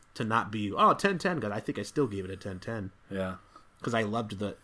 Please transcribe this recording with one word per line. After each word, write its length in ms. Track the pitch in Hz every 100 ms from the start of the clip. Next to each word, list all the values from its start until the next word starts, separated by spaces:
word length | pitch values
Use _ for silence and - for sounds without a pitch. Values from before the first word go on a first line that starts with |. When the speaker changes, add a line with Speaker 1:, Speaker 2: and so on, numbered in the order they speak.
| - -
Speaker 1:
to 80 | 113
not 260 | 113 90
be, 200 | 110 104
"Oh, 200 | 98 208
ten 240 | - 202 185
ten," 220 | 190 175
'cause 120 | 110
I 80 | 104
think 180 | - -
I 40 |
still 240 | 104 - 131
gave 180 | 101 92
it 60 |
a 40 | 95
ten 220 | 104 92
ten. 320 | - 113 92 - -
Speaker 2:
Yeah. 260 | 95 92 95 - - - _
Speaker 1:
'Cause 120 | - 117
I 80 |
loved 340 | 107 113 110 101
the, 160 | 101 -